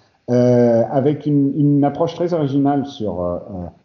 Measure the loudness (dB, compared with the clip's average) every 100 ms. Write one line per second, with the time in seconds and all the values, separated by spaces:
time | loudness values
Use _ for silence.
0 | _ _ -2 2 4 4 4 2 2 0
1 | 0 0 0 0 0 2 2 2 0 0
2 | -4 -2 -2 -2 0 0 0 0 -4 -6
3 | -6 -4 -4 -6 -8 -12 -12 -16